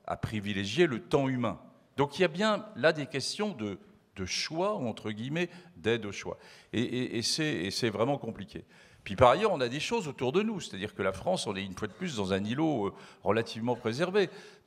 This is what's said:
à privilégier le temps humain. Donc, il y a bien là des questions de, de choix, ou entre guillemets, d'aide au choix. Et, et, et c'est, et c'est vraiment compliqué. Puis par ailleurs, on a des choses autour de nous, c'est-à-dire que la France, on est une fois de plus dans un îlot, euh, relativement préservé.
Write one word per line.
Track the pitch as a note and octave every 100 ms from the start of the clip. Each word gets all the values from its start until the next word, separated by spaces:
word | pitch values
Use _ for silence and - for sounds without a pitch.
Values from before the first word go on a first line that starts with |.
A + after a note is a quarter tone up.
| -
à | F2
privilégier | - A2 G2+ G2 G2+ B2 E3+
le | A2+
temps | - C#3+ C3+
humain. | B2+ A#2 E2+ - - _ -
Donc, | C#3+ -
il |
y |
a | F3+
bien | D#3+ A3 G3+ - A2+
là | D3
des | D#3 C#3
questions | C#3 - - G#3
de, | C#3+ G#2 F#2+ - - _ -
de |
choix, | F2+ - - D#3+ G3 G#3+
ou | B2
entre | - A2
guillemets, | G#2+ B2+ D#3+ F3 - - -
d'aide | F#2 A#2 G2+
au |
choix. | G2 F#2 - - - -
Et, | A2
et, | A#2+ B2+ B2+ A2
et |
c'est, | A2 -
et | D#3 A#2 F#2+
c'est | - A#2
vraiment | G2 B2 C#3+
compliqué. | A2+ G#2+ G2 - - - - -
Puis | - F#2+
par | B2
ailleurs, | D3+ G#3+
on | E3
a | B2
des | C3+
choses | - A#3 D#3+
autour | - B2+
de | E3+
nous, | A3 G3
c'est-à-dire | - F#2+ G2+
que | -
la | F#2+
France, | F#2+ - F#3 A#2
on | F#2+
est |
une | G2
fois | F2+ G#2+
de |
plus | - F#3 A2+
dans | F#2+
un | G2
îlot, | G#2 B2+ D#3+ C3 G2
euh, | - - -
relativement | F#2 G#2+ A2 A2+ A#2
préservé. | A#2+ A2 B2 F3+ G3+ F3+ - - -